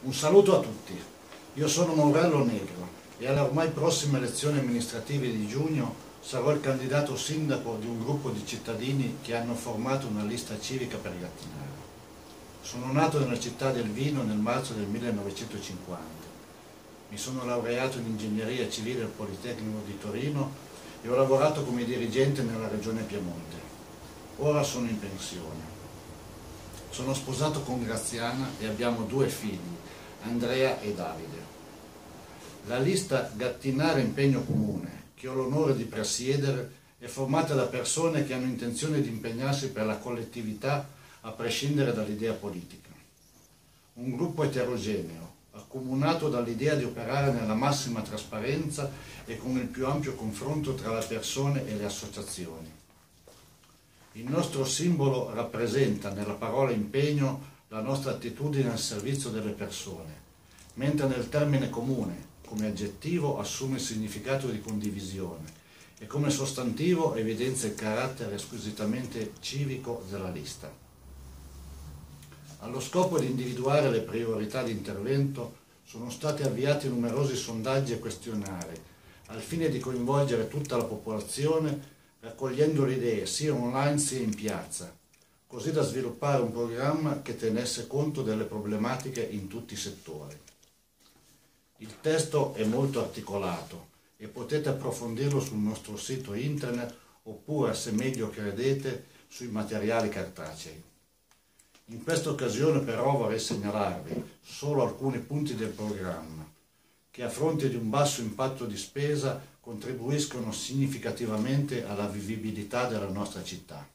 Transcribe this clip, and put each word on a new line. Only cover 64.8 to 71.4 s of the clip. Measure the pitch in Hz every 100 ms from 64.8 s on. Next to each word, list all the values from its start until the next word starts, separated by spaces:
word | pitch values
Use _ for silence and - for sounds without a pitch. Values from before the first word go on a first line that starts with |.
| 101 95 92 95 90 80 78 - - - - -
e | 110
come | 143 147
sostantivo | 139 135 - 123 107 165 175 160 113
evidenzia | 110 107 127 127 110
il | -
carattere | 107 110 131 - 113 101
squisitamente | - 117 98 104 104 123 120 117 107 -
civico | - 135 139 131 120 98 92
della | 98 92
lista. | 82 71 - 78 - - - - - - -